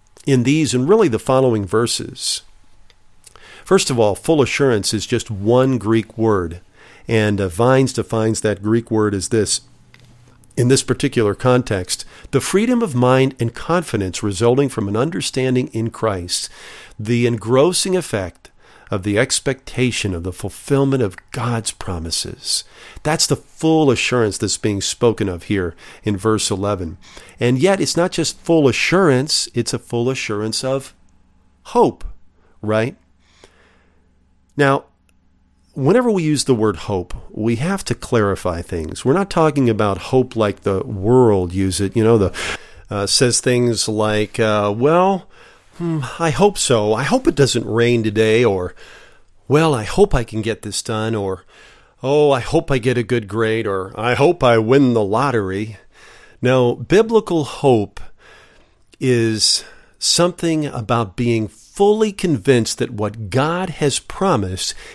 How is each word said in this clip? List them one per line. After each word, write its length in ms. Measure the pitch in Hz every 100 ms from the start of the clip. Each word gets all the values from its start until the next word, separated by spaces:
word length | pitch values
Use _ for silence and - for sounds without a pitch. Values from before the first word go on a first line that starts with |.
| _ _ -
in 160 | 131
these 320 | 120 156 151
and 120 | 123 135
really 220 | 220 180
the 100 | 110
following 460 | - 131 131 110
verses. 800 | 95 110 120 - - 123 - - - - - - - _ _ - - - - -
First 240 | - 190 -
of 100 | 123
all, 160 | 107
full 280 | 92 - 156
assurance 500 | 120 - 139 110 95
is 140 | 107 -
just 240 | 120 -
one 480 | 98 101 123 131 123
Greek 400 | 101 113 - -
word, 420 | 110 101 85 87 - _ - - -
and, 320 | 113 107 101
uh, 80 | 95
Vines 460 | 85 120 131 131
defines 480 | 120 101 113 110 107
that 200 | 107 98
Greek 280 | 104 117 117
word 240 | 110 107
as 160 | 101 -
this. 320 | 113 95 - - _ _ - - - _ _ -
In 140 | - 120
this 140 | 135
particular 520 | - 120 143 123 107
context, 680 | 95 127 127 120 98 90 - - - -
the 120 | 135
freedom 400 | - 190 233 240
of 120 | 220
mind 400 | 123 123 131 135 -
and 140 | 117
confidence 680 | - - 175 160 110 92 -
resulting 460 | 107 95 117 127 143
from 180 | 120 101
an 100 | 104
understanding 720 | 147 185 - 131 131 127 131
in 200 | 113 113
Christ, 640 | - 113 95 87 - - - - - - -
the 260 | 107 120 120
engrossing 680 | 117 98 127 160 180 196 185
effect 540 | - 107 90 - - _ - - -
of 140 | 104
the 160 | 98 101
expectation 960 | 135 - 147 127 - - 127 - 101
of 80 | 87
the 100 | 90
fulfillment 680 | - 98 - - 139 139 131
of 140 | 107 - -
God's 400 | 135 117 113 107
promises. 880 | - - 87 80 - - - - - - - - -
That's 240 | - 160 -
the 80 |
full 560 | 139 - - 160 160 143
assurance 480 | 113 - 123 107 -
that's 180 | 104 -
being 240 | 110 101
spoken 480 | - - 120 107 101
of 160 | 87
here 300 | - 101 90 - - -
in 120 | 110 101
verse 360 | 110 107 -
eleven. 440 | 95 101 98 85 80 - - - -
And 180 | 120 127
yet, 220 | 180 202
it's 160 | 143 -
not 160 | 180
just 260 | - 156 -
full 300 | - 165 139
assurance, 800 | - - 175 180 127 151 - -
it's 200 | 120 113
a 60 | 117
full 280 | - 120 120
assurance 540 | 131 - 104 110 -
of 320 | 131 135 135 _ _ _ _ _ _ _
hope, 400 | - 240 175 - - - - _ _ _
right? 320 | 107 110 120 - _ _ _ _ - _ _ _ _ _ _ _ _ _ _ -
Now, 280 | 139 139 - _ _ _ _ _ _ _ _
whenever 360 | - 135 233 240
we 140 | 196
use 220 | 156 143
the 100 | -
word 220 | 120 107 95
hope, 360 | - 98 87 - -
we 280 | - 110 113
have 280 | 165 196 -
to 80 | -
clarify 680 | - 120 101 92 92 85
things. 420 | - 87 80 -
We're 100 | 120
not 160 | 170 196
talking 380 | 175 156 143 123
about 300 | 104 107 95
hope 380 | - 131 127 113
like 240 | 104 98
the 240 | 104 95
world 680 | - 101 98 127 120 101 90
use 280 | 92 95 92
it, 160 | 98 117
you 80 |
know, 140 | 110 117
the, 140 | 92 - - - - - -
uh, 200 | 104 101
says 320 | - 123 117
things 480 | 131 123 120 110 -
like, 500 | 107 107 107 107 -
uh, 340 | 110 104 104
"Well, 540 | 104 139 175 190 190 - - - _ _ -
hmm, 240 | 170 160 123 -
I 120 | 165
hope 260 | 127 202 196
so. 380 | - 117 104
I 80 | 110
hope 260 | 139 254 -
it 60 |
doesn't 320 | - 131 120 113
rain 360 | 110 120 120
today," 400 | 110 107 110 113
or, 320 | 120 95 90 - - - - _ _ _ -
"Well, 280 | 143 160
I 100 | 127
hope 300 | 101 - 202
I 100 | 135
can 160 | 113 110
get 220 | 107 107
this 180 | 104 -
done," 340 | - 110 110
or, 300 | 110 95 92 - - - - _ _
"Oh, 280 | 127 147 147
I 100 | 131
hope 300 | - 160 170
I 80 | 135
get 180 | 120 123
a 60 |
good 260 | 110 120 101
grade," 380 | 107 113 113 104
or, 260 | 95 95
"I 200 | 110 117
hope 280 | 127 151 175
I 140 | 127 117
win 380 | 110 135 131
the 100 | 117
lottery." 720 | 101 107 139 120 95 98 110 104 - _ - - - -
No, 340 | 123 131 120 -
biblical 680 | 120 185 226 226 214 170
hope 560 | 139 - 143 117 101 - - - - - - _ _ _ _ -
is 640 | 131 120 113 110 - - - - _ -
something 640 | - - 175 175 170 156
about 500 | 147 - 107 117 107
being 340 | - 120 113 107
fully 640 | - - - 202 214 220
convinced 680 | 202 180 135 139 123 110 -
that 160 | 120
what 340 | 110 104 113 101
God 400 | 123 151 175 185
has 300 | 143 147 -
promised, 720 | - - 190 - 95 92 - - -